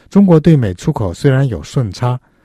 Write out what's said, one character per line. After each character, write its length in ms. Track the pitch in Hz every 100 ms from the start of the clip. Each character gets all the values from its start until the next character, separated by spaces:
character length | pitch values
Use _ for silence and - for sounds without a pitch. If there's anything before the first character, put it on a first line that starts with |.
| _
中 160 | 196 196
国 120 | 160
对 160 | 170
美 200 | 151 107
出 180 | 90 -
口 220 | 143 98
虽 160 | 85 143
然 180 | 131 139
有 140 | 85
顺 280 | - 143 110
差， 300 | 90 123 123 _ _